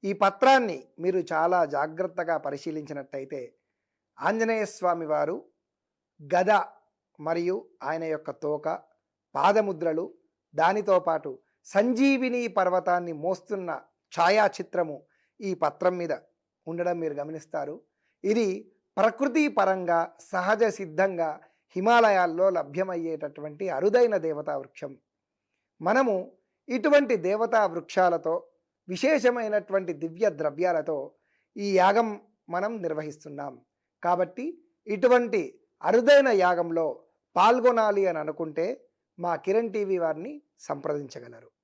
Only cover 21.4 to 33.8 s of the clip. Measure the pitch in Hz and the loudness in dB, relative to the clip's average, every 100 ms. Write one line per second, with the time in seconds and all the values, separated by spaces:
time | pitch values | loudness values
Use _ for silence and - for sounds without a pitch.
21.4 | _ _ _ 185 196 233 220 196 175 165 | _ _ _ -2 4 6 6 4 2 2
22.4 | 190 175 143 147 190 175 165 156 151 143 | 0 0 -4 -4 -4 -4 -6 -6 -8 -10
23.4 | 151 151 190 139 185 233 240 202 160 147 | -14 -8 -6 0 2 4 4 2 -2 -6
24.4 | 151 143 135 - 143 135 _ _ _ _ | -6 -8 -10 -14 -16 -16 _ _ _ _
25.4 | _ _ _ _ 160 233 262 196 185 _ | _ _ _ _ 0 2 2 0 -4 _
26.4 | _ _ - 247 226 285 269 220 170 208 | _ _ -6 -2 4 4 4 0 0 -2
27.4 | 226 226 202 165 165 - 185 165 160 170 | 2 2 2 -2 -4 2 4 4 -2 -4
28.4 | - _ _ _ - 180 262 302 240 240 | -6 _ _ _ -12 -2 2 4 2 0
29.4 | 220 208 185 196 185 151 165 165 214 147 | -2 -2 0 -4 -2 -6 -8 -2 -2 0
30.4 | 151 143 180 165 151 151 135 _ _ _ | -6 -2 -2 0 -2 -6 -8 _ _ _
31.4 | _ - 202 190 185 208 226 208 _ _ | _ -8 0 4 6 4 0 -4 _ _
32.4 | - 170 202 233 170 156 156 151 151 143 | -8 -4 -4 -4 -6 -6 -8 -12 -16 -12
33.4 | 143 123 _ _ | -12 -14 _ _